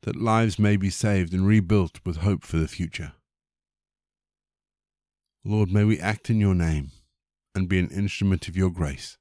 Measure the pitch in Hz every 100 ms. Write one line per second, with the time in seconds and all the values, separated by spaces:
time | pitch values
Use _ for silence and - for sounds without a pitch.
0 | - - 113 113 113 95 104 101 98 -
1 | 110 101 87 92 95 110 87 104 85 -
2 | - 80 95 95 - 82 78 - 85 -
3 | 76 - _ _ _ _ _ _ _ _
4 | _ _ _ _ _ _ _ _ _ _
5 | _ _ _ _ - 107 101 101 107 110
6 | 87 110 - 113 101 92 82 78 71 -
7 | _ _ _ _ _ - 90 92 90 90
8 | 101 - 101 92 - 85 92 85 78 65
9 | - -